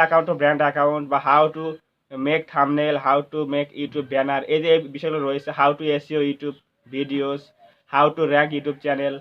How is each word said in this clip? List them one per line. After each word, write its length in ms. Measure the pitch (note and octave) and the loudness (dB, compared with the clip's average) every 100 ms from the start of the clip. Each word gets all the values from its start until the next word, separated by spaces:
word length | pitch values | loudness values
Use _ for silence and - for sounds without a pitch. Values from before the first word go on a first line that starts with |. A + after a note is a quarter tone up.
| D#3+ | 6
account 200 | E3 D#3+ | 4 2
to 60 | D3 | 2
brand 200 | D3 D3 D3 | 2 4 2
account 340 | C#3+ D3 D3+ C#3+ | 2 0 0 -2
বা 80 | C#3 C3+ | -2 4
how 160 | C#3+ D#3 D#3 | 4 4 0
to 80 | D#3+ D#3 _ _ _ | -8 -10 _ _ _
make 320 | C3+ C3+ D#3+ E3 | -6 -2 -2 -2
thumbnail, 420 | D#3 C#3 D3 D3+ D3 C3+ | 0 2 2 0 -2 0
how 140 | C#3+ C#3+ | 0 0
to 80 | D#3 C#3+ C#3+ | -6 -4 -4
make 140 | C#3+ - | -4 -8
YouTube 280 | C#3+ D3+ C3 | -8 -8 -4
banner, 280 | C3+ C#3 C#3 - | -2 -2 -2 -2
এই 60 | D3+ | -2
যে 60 | E3 E3 | 2 2
এই 40 | D#3+ C#3 | 0 -8
বিষয়গুলো 240 | D#3+ D#3 | -6 -4
রয়েছে, 260 | C#3 C#3+ D3 C#3 | -2 -4 -6 2
how 100 | C#3+ D3 | 2 2
to 60 | D#3 D3 | -2 -4
S 40 | D3 | -4
E 40 | D#3 | -2
O 20 | C#3+ | -2
YouTube 280 | C#3 D3 C#3 _ _ B2 C3 | -4 -8 -12 _ _ _ -8
videos, 460 | C#3 C#3 C#3 C#3+ - _ _ _ _ | -4 -4 -4 -6 -10 _ _ _ _
how 120 | C#3+ D3+ D#3 | 2 2 2
to 60 | D3 | 0
rank 160 | C#3+ D#3 D3 | 2 2 -2
YouTube 240 | D3 C#3 D3 | -6 -6 -4
channel, 280 | C#3 C#3 C#3 | -2 -2 -6